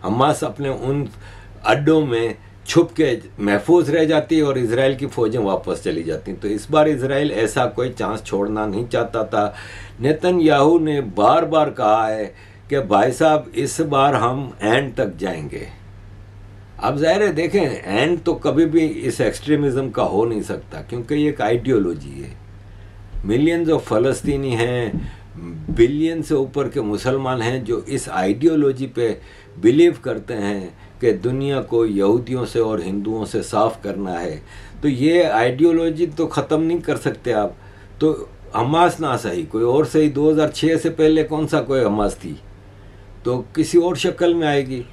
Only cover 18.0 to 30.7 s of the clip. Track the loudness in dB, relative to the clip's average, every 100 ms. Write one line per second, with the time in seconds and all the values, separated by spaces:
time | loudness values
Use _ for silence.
18 | 0 0 -2 -2 0 2 4 4 2 -2
19 | -6 0 -2 -2 0 2 2 0 -4 -2
20 | 0 0 0 -2 -4 -8 -8 -14 -10 -10
21 | -4 0 0 0 0 0 2 2 2 -4
22 | -10 -14 -14 -16 -18 -20 -20 -20 -20 -18
23 | -12 -8 -2 2 2 2 2 0 2 0
24 | 2 0 -2 -2 -2 0 0 0 -2 -4
25 | -8 -12 -18 -16 -14 -12 -8 4 4 4
26 | -2 -2 -2 -2 0 -2 -4 -4 -4 -2
27 | -2 -2 -2 -2 -2 -4 -4 -6 -4 -6
28 | -6 -4 -2 2 2 4 2 0 -6 -2
29 | -2 -4 -10 -20 -20 0 2 6 4 4
30 | -6 -8 -8 -6 -4 -4 -8